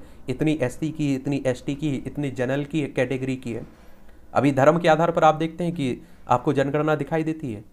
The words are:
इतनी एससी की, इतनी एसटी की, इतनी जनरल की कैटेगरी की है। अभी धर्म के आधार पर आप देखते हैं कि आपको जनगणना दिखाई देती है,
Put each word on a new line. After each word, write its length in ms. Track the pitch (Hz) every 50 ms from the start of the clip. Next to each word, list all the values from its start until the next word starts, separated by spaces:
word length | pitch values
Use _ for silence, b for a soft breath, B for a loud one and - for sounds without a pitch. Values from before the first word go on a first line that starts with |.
| B B B B B -
इतनी 220 | 123 - 151 156
एससी 400 | 151 156 123 123 - - 165 151
की, 240 | 151 - 151 143 139
इतनी 280 | 131 131 147 143 135 135
एसटी 300 | 135 123 - - - 139
की, 200 | 139 151 151 135
इतनी 360 | 117 - 135 - - 147 135
जनरल 340 | 120 117 123 127 135 143 147
की 220 | 143 165 160 139
कैटेगरी 480 | 135 - 139 127 123 135 127 131 131 131
की 180 | 127 - 120 113
है। 140 | 113 - - b b b b b b b b b b b - -
अभी 180 | 107 123 143
धर्म 280 | 135 127 131 147 170 170
के 80 | 175
आधार 240 | 165 156 156 170 165
पर 120 | 170 175 156
आप 120 | 156 151
देखते 280 | 151 160 160 165 - 175
हैं 100 | 170 170
कि 280 | 156 139 127 120 - B B B B B B
आपको 240 | 123 123 - 156 135
जनगणना 420 | 135 135 139 135 151 151 156 156
दिखाई 280 | 147 139 - 165 160 160
देती 300 | 156 156 156 151 131 107
है, 120 | 98 - -